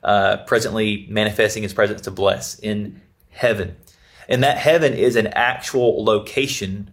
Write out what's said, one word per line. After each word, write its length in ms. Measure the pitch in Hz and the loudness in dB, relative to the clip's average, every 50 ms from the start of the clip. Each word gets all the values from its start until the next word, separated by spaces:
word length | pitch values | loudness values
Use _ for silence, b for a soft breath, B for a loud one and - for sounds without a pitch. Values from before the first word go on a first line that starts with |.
uh, 360 | b - 104 101 98 98 104 98 - | b 2 2 4 4 2 0 0 -2
presently 640 | - 123 113 120 120 - 110 110 107 104 101 - - | 0 0 0 0 0 -2 -2 0 -2 -2 -4 -6 -4
manifesting 540 | 104 107 107 107 104 - 110 107 - 110 107 | -2 0 0 0 2 2 0 0 0 -2 -8
his 100 | 95 - | -4 0
presence 260 | - 107 101 104 - | 0 0 0 0 -4
to 100 | - 107 | -10 -10
bless 460 | 98 95 98 98 95 - - - - - | -4 0 0 0 0 0 -4 -12 -12 -8
in 420 | - 107 104 104 104 - - - - _ _ _ _ _ | -6 -6 -4 -4 -6 -8 -12 -16 -20 _ _ _ _ _
heaven. 440 | - - - 120 110 101 92 90 90 - - b b b b b b b b b | -6 -2 0 0 0 0 -4 -8 -10 -16 -20 b b b b b b b b b
And 140 | - 127 135 | 0 2 2
that 140 | 143 - | 2 0
heaven 360 | - - 147 160 170 160 135 120 | 2 2 4 4 4 4 2 2
is 240 | - 104 123 113 | 2 2 2 4
an 100 | 117 107 | 2 0
actual 800 | 104 - - 120 123 127 - - - - 131 123 117 - - 107 | 0 0 0 0 0 -2 -4 -6 -4 0 2 2 2 2 2 2
location 840 | 110 107 104 107 - - 143 139 - - - 101 95 95 101 98 - | 2 2 2 0 -4 -4 -4 -4 -4 -4 -6 -6 -8 -8 -8 -12 -8